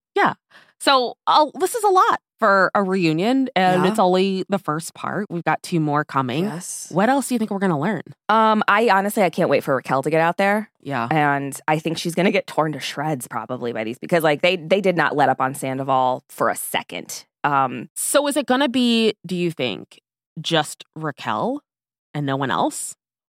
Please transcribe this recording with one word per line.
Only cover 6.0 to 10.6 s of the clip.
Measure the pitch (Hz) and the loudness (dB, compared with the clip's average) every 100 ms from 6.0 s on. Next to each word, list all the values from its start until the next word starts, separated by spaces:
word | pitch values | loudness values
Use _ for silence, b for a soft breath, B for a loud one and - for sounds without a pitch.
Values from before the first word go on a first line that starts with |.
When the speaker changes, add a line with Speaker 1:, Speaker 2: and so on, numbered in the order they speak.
| 147 | 0
Speaker 1:
coming. | 139 127 117 110 | -2 -2 -2 -4
Speaker 2:
Yes. | 156 185 - - | -6 -10 -14 -6
Speaker 1:
What | 160 214 | 0 2
else | 277 240 | 2 0
do | 247 | -4
you | |
think | 220 | -2
we're | 196 | -2
gonna | 190 156 | 0 0
learn? | 160 190 - - - | -2 -4 -8 -10 0
Speaker 2:
Um, | 214 220 214 - | 2 4 2 2
I | 202 233 | 2 4
honestly, | 196 196 220 | 2 2 2
I | 185 | 0
can't | - 156 | 2 2
wait | 135 | 2
for | - 135 | 2 -2
Raquel | - 135 | 0 -2
to | 143 | 0
get | 160 | 2
out | 165 175 | 2 2
there. | 196 208 | 0 0